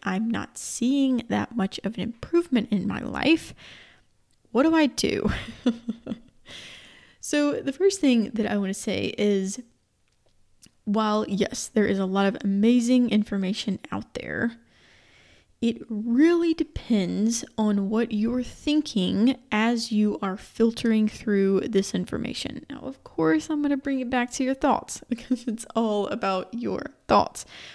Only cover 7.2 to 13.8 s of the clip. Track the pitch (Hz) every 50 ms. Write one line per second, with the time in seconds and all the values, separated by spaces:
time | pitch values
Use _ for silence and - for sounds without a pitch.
7.2 | - - 294 294 294 285 277 - - 269 269 - 381 392 392 - 311 269 247 226
8.2 | 202 - - 220 208 208 208 202 196 190 196 - - 220 190 196 - - - -
9.2 | 208 208 202 190 190 196 196 - - _ _ _ _ _ _ _ _ _ _ _
10.2 | _ _ _ _ _ _ _ _ - _ _ _ _ 208 202 220 220 214 208 214
11.2 | 214 - 196 190 - - - - - - - 220 202 - 196 196 190 185 190 196
12.2 | 196 196 - - - 196 196 202 214 233 247 247 226 240 254 247 247 226 - 214
13.2 | 208 - 208 196 190 185 208 - - 202 190 -